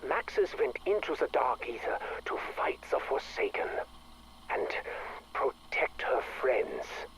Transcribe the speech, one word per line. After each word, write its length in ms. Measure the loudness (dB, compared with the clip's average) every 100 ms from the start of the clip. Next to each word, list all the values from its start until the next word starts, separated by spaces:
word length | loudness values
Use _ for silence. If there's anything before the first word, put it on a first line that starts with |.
Maxis 540 | 0 0 0 2 2 4
went 200 | 0 2 2
into 280 | 2 2
the 140 | 0 2
Dark 400 | 4 4 2 -2
Aether 300 | -4 -2 -2 -2 -6
to 120 | -4 -4 -4 -2
fight 240 | -2 -2 0
the 80 | 0
Forsaken 680 | 2 0 0 0 0 2 -2 -2 -4 -10 -18 -20 -20 -20 -4
and 200 | 0 0 -2 -4 -6 -6 -10 -6
protect 680 | 0 0 0 -4 0 0 0
her 200 | 2 2 0 0
friends. 460 | 4 4 2 -2 -6 -6 -10